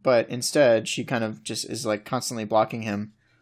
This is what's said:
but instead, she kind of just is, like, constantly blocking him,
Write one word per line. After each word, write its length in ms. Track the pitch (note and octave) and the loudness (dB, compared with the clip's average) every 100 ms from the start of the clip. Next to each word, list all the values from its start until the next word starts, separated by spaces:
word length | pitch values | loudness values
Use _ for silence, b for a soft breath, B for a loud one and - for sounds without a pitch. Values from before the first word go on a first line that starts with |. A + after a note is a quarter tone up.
but 260 | C3+ A#2+ - | 2 4 2
instead, 580 | B2 - D#3 C3 A2+ A2+ | -4 0 4 6 4 2
she 160 | - - | -6 -4
kind 180 | B2 | -2
of 180 | A2 G#2+ | -4 -6
just 240 | - A2 - | -8 -8 -8
is, 160 | A2+ A#2 | -6 -4
like, 180 | G#2 | -4
constantly 400 | - B2+ - A#2+ | -4 -6 -4 -6
blocking 380 | G#2+ A2 A2 A#2 | 0 2 2 -2
him, 320 | A2 G2+ G#2+ _ _ _ | -4 -6 -6 _ _ _